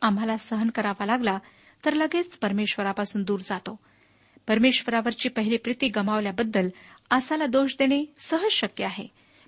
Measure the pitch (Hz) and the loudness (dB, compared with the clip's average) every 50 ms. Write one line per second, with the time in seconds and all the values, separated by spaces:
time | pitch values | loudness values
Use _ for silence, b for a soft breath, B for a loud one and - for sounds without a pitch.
0 | - 220 202 202 226 220 220 214 - - 226 214 226 226 - 233 214 208 196 - | 0 2 2 2 0 -2 -2 -2 -2 -2 -2 0 0 0 0 0 -2 -2 -2 -2
1 | 202 202 233 254 240 208 190 196 b b b b b b b b - 302 294 302 | -2 0 0 2 2 0 0 -2 b b b b b b b b -2 0 2 2
2 | 311 302 339 349 349 - - - 226 202 196 208 214 202 - - 196 196 196 - | 2 2 0 -2 -2 -4 -4 -4 -2 0 0 0 0 -2 -2 -2 -2 -2 -2 -2
3 | 202 202 - 208 196 190 202 196 185 - 196 180 - - 220 - b b b b | -4 -2 -2 -2 -2 -2 -2 -4 -4 -6 -8 -8 -8 -10 -12 -14 b b b b
4 | b b b b b b b b _ - 214 220 240 262 254 - - 233 233 233 | b b b b b b b b _ 2 4 4 6 4 4 2 0 0 0 0
5 | 220 240 233 - - 247 254 233 214 220 233 226 - 226 247 - 277 254 202 214 | 0 -2 -4 -4 -4 -4 -2 -2 0 0 0 0 0 -4 -2 -2 -2 0 0 0
6 | 196 214 214 214 208 202 185 208 233 220 220 202 185 185 B B B B B B | 0 2 0 0 0 -2 -2 -2 -2 0 2 0 0 0 B B B B B B
7 | B B 240 262 254 - 311 311 311 262 226 269 277 269 - - 269 262 277 285 | B B 0 2 2 0 0 0 0 2 2 2 2 2 2 2 2 4 4 2
8 | 302 294 _ - - - 330 330 381 440 - - 233 196 - - 196 196 190 214 | 0 -4 _ -12 -4 -2 0 0 2 0 0 0 -2 -2 -4 -6 -6 -6 -6 -8
9 | - - b b b b b b b | -12 -14 b b b b b b b